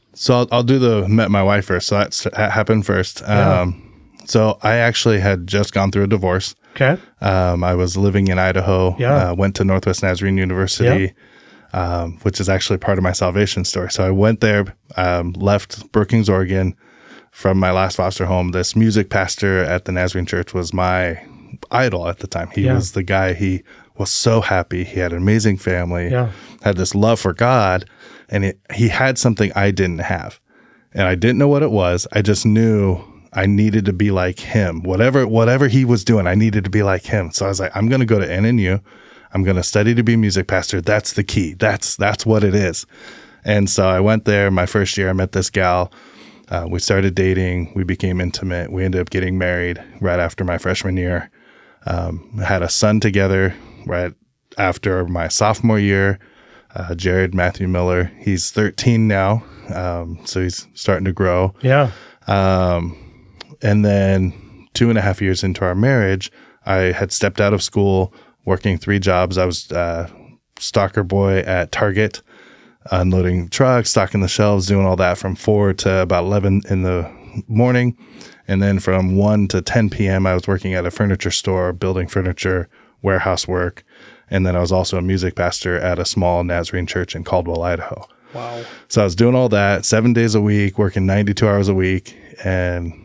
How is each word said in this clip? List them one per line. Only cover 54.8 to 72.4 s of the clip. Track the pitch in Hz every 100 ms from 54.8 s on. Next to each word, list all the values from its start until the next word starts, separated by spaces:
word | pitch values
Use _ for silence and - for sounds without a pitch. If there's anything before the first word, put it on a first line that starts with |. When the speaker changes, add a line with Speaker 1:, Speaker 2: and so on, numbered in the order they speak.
| 104 92 87
Speaker 1:
my | 87 82
sophomore | - 107 107 113 107
year, | 101 98 98 95 - _ - - _
uh, | 92 87
Jared | 85 90 92 95
Matthew | 92 90 - 92
Miller. | 87 90 90 87 -
He's | 104 92 -
thirteen | - 104 - 120 113 110
now, | 98 95 113 - - -
um, | - 90 87 85 85
so | - 92
he's | 90 - -
starting | - - 90
to | 95
grow. | 87 92 90 95 -
Speaker 2:
Yeah. | 131 139 127 - - _ -
Speaker 1:
Um, | 98 95 95 90 87 85 80 - - - - - 147
and | 107 104
then | 104 101 98 95 92 - - - -
two | - 117
and | 110
a |
half | 95 92
years | 98 90
into | 95 87
our | 92
marriage, | 92 127 131 98 95 - - - _
I | - 95 92
had | 87 98
stepped | - 101 -
out | 101
of | 101
school, | - 104 98 95 92 - _ _
working | - 92 104 87
three | - 101
jobs. | 95 90 90 92
I | 92
was, | 85 -
uh, | 87 85 82 82 - - - _ -
stalker | - 107 98 -
boy | 90 98 98 95
at | - 92 87
Target, | - 104 98 107 - - -